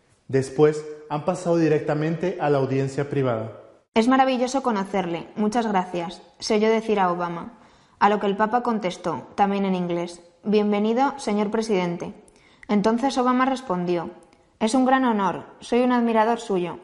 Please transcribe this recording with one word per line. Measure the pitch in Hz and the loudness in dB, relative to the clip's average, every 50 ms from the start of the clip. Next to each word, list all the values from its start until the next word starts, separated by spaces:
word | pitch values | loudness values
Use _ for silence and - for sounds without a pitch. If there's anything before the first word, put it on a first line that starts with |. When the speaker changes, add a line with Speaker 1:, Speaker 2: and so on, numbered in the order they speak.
| _ _ _ _ _ | _ _ _ _ _
Speaker 1:
Después | - 120 135 135 135 - - 151 151 151 151 - - - - - - | -2 0 0 0 0 2 4 4 4 4 2 -4 -12 -14 -14 -10 -8
han | 147 151 139 | -6 -4 -2
pasado | 185 180 156 - 170 170 | -4 -4 -2 0 0 2
directamente | 170 160 151 156 147 151 - 147 151 151 160 170 160 185 180 202 - | 4 4 4 2 2 0 -2 -2 -2 -2 -2 -2 -2 -2 -4 -4 -2
a | 156 147 | 0 0
la | 143 139 | 2 2
audiencia | 135 123 135 135 135 135 - 147 139 139 | 0 0 0 -2 -2 -2 -2 -4 -4 -4
privada. | 139 139 131 127 117 110 110 113 107 - - - - _ _ _ - | -2 -2 0 0 0 -2 -4 -8 -10 -14 -20 -20 -20 _ _ _ 0
Speaker 2:
"Es | 226 220 | 2 2
maravilloso | 247 262 262 262 262 262 233 254 247 254 269 | 4 4 4 4 2 2 0 0 -2 -2 -2
conocerle. | 262 247 220 196 196 196 202 196 180 170 170 160 156 - - | -2 -2 -2 -2 -2 -4 -2 -4 -2 -2 -4 -6 -8 -8 -4
Muchas | - 208 214 214 240 226 | -2 -2 0 0 0 0
gracias", | 214 202 185 180 - - 175 170 175 - - - - _ | 0 0 0 -2 -2 -4 -6 -6 -8 -10 -14 -20 -20 _
se | - - - 220 | -8 -4 0 0
oyó | 208 220 220 | 2 4 4
decir | 220 220 226 220 208 202 | 2 2 0 0 0 2
a | 185 180 | 2 0
Obama, | 175 175 175 170 170 170 - 240 - - - - _ _ _ _ _ | 0 -2 -4 -6 -6 -8 -12 -14 -16 -20 -20 -20 _ _ _ _ _
a | - - 208 | 2 2 2
lo | 208 202 | 4 2
que | 208 | 0
el | 202 196 | 0 0
Papa | 214 220 214 240 247 | 0 0 0 0 0
contestó, | 240 240 226 208 - 180 180 - - 175 151 - - - - | 0 -2 -2 -2 -2 -4 -6 -6 -6 -6 -6 -6 -8 -6 -2
también | - 202 196 196 196 196 | 0 0 0 0 0 0
en | 190 185 | 0 0
inglés, | 180 175 175 170 170 170 175 - - - - _ _ - | -2 -2 -2 -2 -4 -4 -6 -10 -14 -20 -20 _ _ -2
"Bienvenido, | 214 208 214 208 208 208 208 208 220 226 247 - 190 - | 2 2 2 4 2 2 2 2 2 2 2 0 0 -2
señor | - - 226 208 208 214 202 | -4 -4 -2 -2 0 0 0
presidente". | 220 226 220 226 208 180 180 175 170 180 - - - - - - - _ _ _ _ _ - | -2 -2 -2 0 0 0 0 -2 -4 -6 -8 -12 -14 -16 -20 -20 -20 _ _ _ _ _ -4
Entonces | - 208 208 196 220 226 226 254 269 247 | 0 0 2 2 2 2 2 0 0 0
Obama | 262 247 254 247 254 262 | 0 0 2 2 2 2
respondió, | 269 262 254 - - 180 180 175 175 175 170 165 175 - - - _ _ _ _ _ _ - | 0 0 -2 -4 -4 -4 -2 -2 -2 -2 -2 -4 -6 -12 -16 -20 _ _ _ _ _ _ -4
"Es | 220 220 262 | -2 2 2
un | 262 254 | 4 4
gran | 254 262 262 262 | 4 4 4 4
honor, | 247 233 202 196 175 156 139 - - - - | 2 2 2 0 0 -2 -4 -8 -14 -18 -18
soy | - - 233 240 | -6 -2 0 2
un | 254 254 | 2 4
admirador | 247 240 233 233 220 220 214 233 233 233 | 2 2 2 2 4 4 4 2 0 -2
suyo, | - - 196 175 180 165 156 - | -2 -2 -2 -2 -2 -4 -6 -10